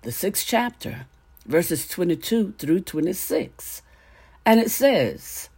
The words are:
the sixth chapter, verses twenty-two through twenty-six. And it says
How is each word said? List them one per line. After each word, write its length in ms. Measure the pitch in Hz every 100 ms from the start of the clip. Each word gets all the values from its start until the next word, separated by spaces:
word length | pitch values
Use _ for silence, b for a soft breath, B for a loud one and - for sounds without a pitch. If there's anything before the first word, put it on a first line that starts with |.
the 80 | -
sixth 340 | - 196 202 -
chapter, 600 | 226 240 - - 123 131 _ _ - -
verses 400 | 156 165 156 -
twenty-two 680 | - 175 160 - 226 196 -
through 220 | 143 170
twenty-six. 1000 | - 156 160 190 - - - - - - b b b b b b -
And 140 | 226
it 100 | 226
says 800 | - 269 214 117 71 - - -